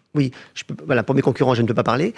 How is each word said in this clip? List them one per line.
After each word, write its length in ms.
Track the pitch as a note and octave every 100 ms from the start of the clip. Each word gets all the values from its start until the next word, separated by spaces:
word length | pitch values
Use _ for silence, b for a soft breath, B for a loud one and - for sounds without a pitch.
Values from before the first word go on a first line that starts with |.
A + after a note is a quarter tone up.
| _ D3
Oui, 160 | C3+ B B
je 100 | -
peux, 100 | - C#3+
voilà, 200 | D#3 B2+
pour 100 | C3
mes 80 | C3
concurrents, 320 | - A#2+ C3
je 80 | A#2+
ne 60 | A#2
peux 40 |
pas 120 | A2
parler. 300 | A#2 A#2+ F#3